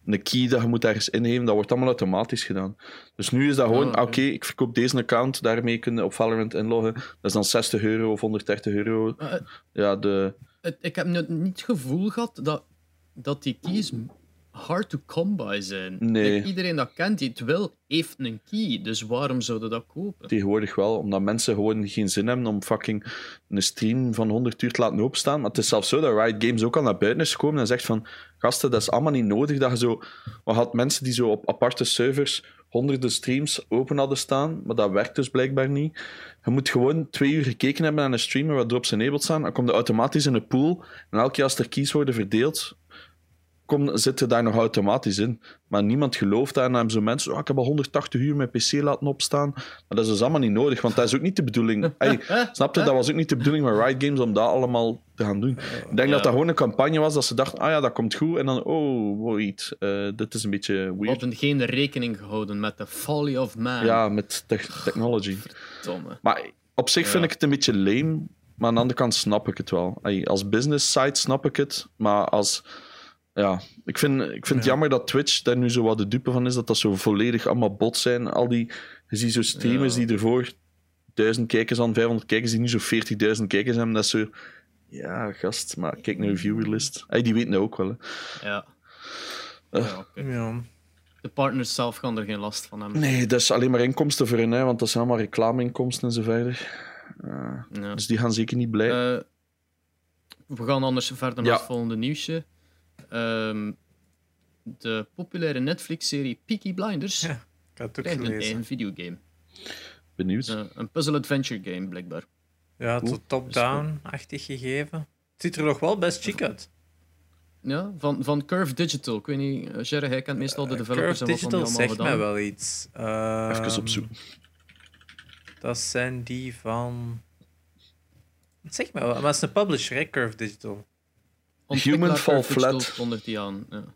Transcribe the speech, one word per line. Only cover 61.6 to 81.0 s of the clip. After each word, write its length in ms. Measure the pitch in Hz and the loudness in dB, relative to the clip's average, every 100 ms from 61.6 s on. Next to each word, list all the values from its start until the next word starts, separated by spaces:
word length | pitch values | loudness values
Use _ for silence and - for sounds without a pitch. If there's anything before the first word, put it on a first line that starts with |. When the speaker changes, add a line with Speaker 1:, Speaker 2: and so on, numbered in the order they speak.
| 120 | 0
Speaker 2:
rekening 520 | 127 139 139 120 104 | 0 -2 -2 -4 -6
gehouden 420 | 101 107 104 104 | -6 -6 -4 -4
met 180 | 107 - | -4 -6
the 100 | 104 | -12
folly 480 | - - 151 147 127 | -10 -4 -2 0 -2
of 200 | 123 113 | -4 -4
man. 280 | 120 123 113 | -4 0 2
Speaker 1:
Ja, 240 | 113 110 | 4 2
met 340 | 104 - - - | 0 -2 -8 -2
tech-, 360 | 110 - - | -2 -2 -6
technology. 520 | - - 117 113 98 95 - - - - | -4 0 2 2 0 -6 -10 -20 -20 -14
Speaker 2:
Verdomme. 360 | - 90 82 - | -10 -8 -10 -2
Speaker 1:
Maar 280 | - - - _ _ - | 0 0 -4 _ _ -2
op 140 | 123 | 2
zich 140 | 180 180 | 2 2
vind 120 | 180 | 2
Speaker 2:
Ja. 40 | 165 | 0
Speaker 1:
ik 60 | |
het 120 | - | 2
een 60 | 147 | 2
beetje 260 | 143 139 104 | 4 2 4
lame, 400 | 98 117 156 156 - _ _ - | 4 4 2 -2 -6 _ _ -2
maar 100 | 117 | 2
aan 60 | |
de 60 | 117 | 4
andere 180 | 127 127 | 2 2
kant 140 | 123 | 2
snap 340 | - - 104 - | 2 2 2 0
ik 100 | - | -6
het 120 | - | -2
wel. 300 | 87 90 - | 0 0 -2
Ay, 220 | 104 98 | -2 0
als 260 | - 98 101 | 2 0 2
business 420 | 110 139 143 - | 0 2 0 2
side 240 | 143 135 143 | 2 2 2
snap 280 | - 135 143 | 0 0 0
ik 100 | - | 0
het, 320 | 143 - - _ | -2 -4 -10 _
maar 300 | 107 104 92 | 2 4 4
als, 380 | 104 101 - - - - - - _ _ | 2 2 -2 -8 -20 -20 -20 -20 _ _
ja, 280 | - 101 92 - - - | 0 0 0 -6 -12 -8
ik 120 | - | 0
vind, 240 | 147 135 | 2 2
ik 240 | 82 - - | -2 -6 0
vind 40 | |
het 140 | 131 | 2
Speaker 3:
Ja. 60 | 120 | 4
Speaker 1:
jammer 180 | 135 156 | 4 4
dat 180 | 131 - | 2 2
Twitch 340 | 131 143 - | 0 2 0
daar 160 | - 123 | 2 2
nu 120 | 123 | 2
zo 140 | 123 | 4
wat 140 | 110 110 | 4 2
de 100 | 101 | 0
dupe 240 | 123 127 | 0 0
van 140 | 123 123 | 0 2
is, 80 | |
dat 140 | 123 113 | 0 2
dat 100 | 110 | 2
zo 180 | 107 95 | 4 4
volledig 520 | - 101 120 117 - | 4 4 4 2 2
allemaal 280 | 120 110 101 | 2 2 2
bots 260 | 113 - | 0 2
zijn. 260 | 123 123 117 | 2 2 0
Al 200 | - 123 | 0 2
die, 240 | 120 117 - - - _ | 2 0 -8 -16 -20 _
je 60 | 107 | -2
ziet 180 | 117 | 0
zo 80 | 117 | 2
streamers 540 | 110 - 120 131 135 120 | 0 0 0 2 2 2
Speaker 2:
Ja. 100 | 117 | 2
Speaker 1:
die 80 | 104 | 2
ervoor 340 | 113 123 120 - _ _ _ _ | 4 2 0 -10 _ _ _ _